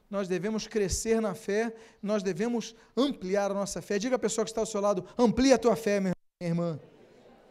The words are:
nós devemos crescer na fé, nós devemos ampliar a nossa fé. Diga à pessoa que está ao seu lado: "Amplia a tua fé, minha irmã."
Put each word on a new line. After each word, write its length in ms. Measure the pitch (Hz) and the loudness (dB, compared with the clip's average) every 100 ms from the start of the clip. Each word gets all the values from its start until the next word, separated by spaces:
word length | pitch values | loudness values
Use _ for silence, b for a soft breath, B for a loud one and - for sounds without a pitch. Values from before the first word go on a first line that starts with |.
| _ | _
nós 200 | 202 190 | -6 -2
devemos 380 | 180 196 220 - | -2 -2 -4 -4
crescer 540 | 220 190 - 220 226 | -2 0 -2 0 2
na 140 | 220 | 0
fé, 400 | 160 - 208 233 226 B B | -4 -2 -2 -2 -6 B B
nós 200 | 202 214 | -4 -2
devemos 520 | 190 165 233 240 - b b - | -2 -2 -2 -2 -4 b b 0
ampliar 540 | 285 - 185 202 202 | 0 0 -2 0 0
a 40 | |
nossa 280 | 196 190 180 | -2 -4 -6
fé. 160 | 165 202 | -4 -4
Diga 180 | 247 247 | 0 0
à 20 | |
pessoa 260 | 220 - | 0 -2
que 60 | 214 | -2
está 100 | - | -4
ao 40 | 214 | -4
seu 140 | 202 | 0
lado: 260 | 202 185 175 - | 0 0 -4 2
"Amplia 380 | 240 240 269 233 | 4 6 6 6
a 20 | |
tua 180 | 233 220 | 6 2
fé, 240 | 208 202 | 2 0
minha 140 | 190 175 _ _ | 0 -4 _ _
irmã." 400 | 175 170 170 143 - - - - - - - | -2 0 -2 -6 -12 -20 -20 -20 -20 -20 -20